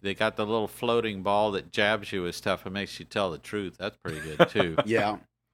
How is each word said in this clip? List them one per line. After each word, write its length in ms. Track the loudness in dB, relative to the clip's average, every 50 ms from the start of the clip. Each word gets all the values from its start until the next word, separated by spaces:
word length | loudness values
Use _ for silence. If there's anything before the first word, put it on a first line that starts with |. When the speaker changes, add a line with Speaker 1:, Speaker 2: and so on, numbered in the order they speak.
Speaker 1:
they 140 | -4 -4 0
got 220 | 2 0 0 2
the 100 | 0 -2
little 220 | 0 0 0 -2 -2
floating 540 | -6 -4 0 2 2 2 2 0 -2 -2
ball 280 | 0 2 4 4 4 2
that 200 | 2 -2 -6 -4
jabs 400 | 0 2 2 2 2 0 -2 -4
you 100 | -4 -4
with 120 | -4 -4 -4
stuff 300 | -4 -2 -2 -2 -2 -4
and 60 | -6
makes 260 | -6 -6 -6 -6 -8 -12
you 60 | -12
tell 260 | -6 -2 0 0 0
the 80 | -2 -6
truth. 380 | -10 -6 -6 -6 -6 -6 -8 -6
That's 180 | -8 -8 -8 _
pretty 220 | -10 -8 -8 -8
good, 280 | -8 -2 4 4 4 4
too. 280 | 4 2 2 2 2 0
Speaker 2:
<laughs> 60 | 2
Yeah. 320 | 4 4 2 2 2 0 -4 -8 _ _ _ _ _